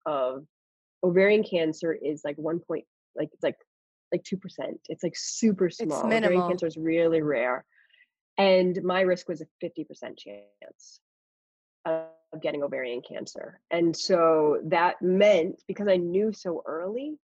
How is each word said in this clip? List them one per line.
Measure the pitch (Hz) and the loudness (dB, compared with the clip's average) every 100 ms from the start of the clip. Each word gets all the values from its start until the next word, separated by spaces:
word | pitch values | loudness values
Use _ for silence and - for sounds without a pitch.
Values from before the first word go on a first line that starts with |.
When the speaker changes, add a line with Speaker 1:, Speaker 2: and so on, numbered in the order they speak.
| 156 | -6
Speaker 1:
of | 143 127 135 156 _ _ _ _ _ | -2 -2 -4 -12 _ _ _ _ _
ovarian | 185 180 196 214 | 2 4 6 4
cancer | 208 175 160 156 165 | 2 0 -2 -2 -4
is, | 156 147 147 | -4 -4 -6
like, | 147 151 | -8 -6
one | 156 170 | -6 -6
point, | - 160 - _ _ - | -6 -8 -10 _ _ -8
like, | 156 | -8
it's, | _ | _
like, | 214 - _ _ _ _ _ | -4 -4 _ _ _ _ _
like, | 180 | -8
two | - 190 | -6 -10
percent. | 185 - 139 - - | -10 -12 -10 -10 -12
It's, | 160 | -8
like, | 175 - | -8 -8
super | - - 226 185 180 | -10 0 0 2 0
Speaker 2:
It's | - | -2
Speaker 1:
small. | 196 143 226 | -4 -2 0
Ovarian | 220 | 2
Speaker 2:
minimal. | 208 180 175 | 2 2 2
Speaker 1:
cancer | 180 165 | -2 -4
is | 160 | -4
really | 160 165 165 165 | -2 2 2 2
rare. | 151 127 123 131 - _ _ _ _ _ _ - | 0 0 0 -2 -8 _ _ _ _ _ _ 2
And | 196 185 180 180 | 4 6 4 0
my | 180 185 | 0 2
risk | 185 180 - | 2 0 -4
was | 160 | -10
a | 156 _ | -12 _
fifty | 170 165 | -10 -10
percent | 147 - 117 - | -14 -14 -16 -16
chance | - 101 104 101 - - - - _ _ _ _ _ _ _ _ | -18 -20 -20 _ -20 -20 -20 -20 _ _ _ _ _ _ _ _
of | 165 160 160 - _ 156 | -4 -4 -4 -16 _ -8
getting | 156 147 | -4 -2
ovarian | 143 131 123 120 | -4 -4 -6 -6
cancer. | - - - - - - - | -8 -12 -12 -12 -16 -16 -6
And | 170 170 156 | 0 2 2
so | - 180 165 160 151 139 160 | 2 4 6 6 4 2 0
that | 175 175 - | 2 2 2
meant, | 180 190 208 185 170 - - | 2 4 6 6 2 -4 -10
because | 190 202 | -4 2
I | 185 | 2
knew | 175 190 220 | 2 0 0
so | 196 185 165 - | -2 -6 -6 -6
early | 160 185 233 294 302 | -8 -8 -8 -8 -12